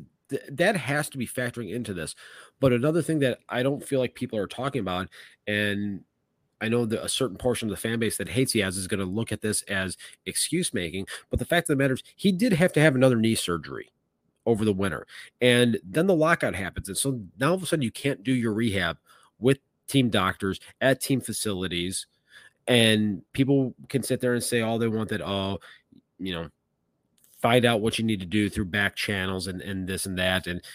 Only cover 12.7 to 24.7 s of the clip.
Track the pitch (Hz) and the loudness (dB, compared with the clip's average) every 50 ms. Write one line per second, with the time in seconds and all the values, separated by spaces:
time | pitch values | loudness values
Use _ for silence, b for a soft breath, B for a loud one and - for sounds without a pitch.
12.7 | - 151 147 156 131 127 131 131 123 113 110 113 113 - - - 87 82 71 71 | 6 6 6 6 6 6 6 6 6 6 4 4 4 2 0 -2 -2 -2 -4 -6
13.7 | 67 52 - _ _ _ _ _ _ _ _ _ _ _ - 117 117 101 110 107 | -10 -12 -12 _ _ _ _ _ _ _ _ _ _ _ 0 2 2 4 4 2
14.7 | 101 92 98 95 78 - - B B B B B B - 120 123 123 123 123 120 | 2 2 0 -2 -2 -4 -8 B B B B B B 2 4 6 6 6 6 4
15.7 | 110 - - 92 95 151 180 196 185 160 156 165 170 - - 113 - 98 98 85 | 2 0 -4 -2 0 0 2 4 4 4 4 4 2 2 0 -2 -2 -4 -6 -6
16.7 | - - - - 95 - - 139 135 117 101 82 - 95 135 151 180 190 180 - | -8 -10 -10 -8 -4 -4 -2 -2 -2 -4 -6 -10 -6 -2 0 2 2 0 0 -2
17.7 | 170 156 135 110 - - - 139 135 - 101 127 131 127 113 117 104 110 117 113 | -2 0 0 -2 -4 -2 -2 -2 -2 -2 -2 -2 0 0 0 0 0 0 0 0
18.7 | 95 98 90 82 78 - _ b b b b b b - 104 131 139 - _ _ | 0 0 0 -2 -2 -6 _ b b b b b b 0 2 2 2 0 _ _
19.7 | _ _ _ - - 135 127 117 101 104 92 92 - - 101 98 92 - B B | _ _ _ 0 2 2 2 4 2 2 0 0 -2 -2 -4 -4 -4 -6 B B
20.7 | B B 113 135 135 - - - 139 123 110 - 107 - - 107 98 90 95 87 | B B 2 2 2 2 0 -2 -2 -2 -2 -4 -6 -6 -4 -4 -4 -4 -4 -4
21.7 | 85 87 87 92 95 - - - b b b b b b b b b b - - | -2 -2 -4 -4 -4 -8 -10 -12 b b b b b b b b b b 0 4
22.7 | 123 120 113 110 110 107 107 104 98 80 - _ - - 135 127 143 135 131 120 | 6 6 6 6 6 4 2 0 -2 -4 -8 _ 0 0 2 4 4 2 2 0
23.7 | - - - - - 135 113 - 131 123 - 123 123 120 117 - 123 117 113 113 | -4 -10 -10 -4 -4 -4 -2 -2 -2 -2 0 0 0 0 -2 0 0 0 0 0